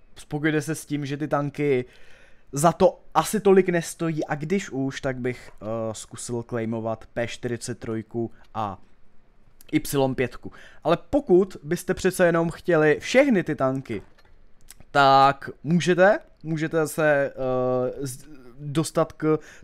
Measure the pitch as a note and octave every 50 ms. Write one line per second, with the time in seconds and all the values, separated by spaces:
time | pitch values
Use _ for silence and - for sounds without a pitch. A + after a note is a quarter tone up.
0 | - - - - - - D3 D3 D3 D#3+ D3+ D3+ C#3+ D#3+ D#3 D3+ - - D3+ C#3+
1 | D3 C3 C#3+ C#3+ D3+ C#3+ D3+ C#3+ C#3+ C#3+ - - D3 D3 C3+ B2 B2+ - - -
2 | - - - - - - - - - - - C#3+ D#3 E3+ D#3+ - F#3+ F3 - -
3 | - - - D3+ D#3 - - G#3+ - G3+ F#3+ G3 F#3 F#3 F3 E3+ D#3+ - - -
4 | E3+ E3 D#3+ D3+ - - D3+ D3 D#3+ D#3 F#3+ G3+ G3 - - C3+ C3+ C3+ C3 -
5 | - C3+ C3 B2+ B2 B2+ B2 - - - - - G2 G#2+ A2+ A2+ A2+ A2 A2 -
6 | - - - - - - A#2+ A#2 A#2 - B2 A#2 A2+ A2 A#2 A2+ A2 A2+ A2+ -
7 | - - - A#2+ A#2 A2 - - - A#2+ A#2 A2+ - - A#2 - - A2+ A2 A2+
8 | G#2+ - - A#2 A2+ A2 - - - - - A2 G#2+ G2+ F#2 - - - - -
9 | - - - - - _ _ - - - - - - - D3+ D#3 - - D3 C#3
10 | C3+ C3 B2+ - B2+ A2+ - - - F#2+ - - - - - - - D3 E3+ E3
11 | - - - D4 C#4+ - F3+ F3 G#3 G3+ - - - D3 E3+ E3 - - F#3 -
12 | - F#3 F3 - F3+ E3+ E3+ E3+ E3 E3+ - - - - E3+ D#3 D3+ D3+ D3 -
13 | - - - B3 D4 C#4+ A#3 F3+ D3+ - D3+ - C3+ C3 C3 C3+ C3+ - A2 F#2+
14 | - - - - - - - - - - - - - - - - - - - C#3+
15 | C#3 C3+ C3+ C3+ C3+ C#3 C#3 - - - - - - C#3 F3 F3 C3+ E3+ F3+ E3+
16 | F#3 G3+ B3 E4 - - - _ - D#3 E3 D3+ D#3+ D#3 D#3 D#3+ D#3 D3+ - -
17 | D#3 D3+ D3 C#3 C#3 C3 - - C3 B2+ B2+ B2+ B2+ B2+ B2+ B2+ B2+ B2+ - C3
18 | C#3+ C3+ B2 - - - - - - B2 - - D3 D3 C3+ E3 D3+ - - E3+
19 | D#3+ - - - D#3 D#3 D#3 D3+ - - - -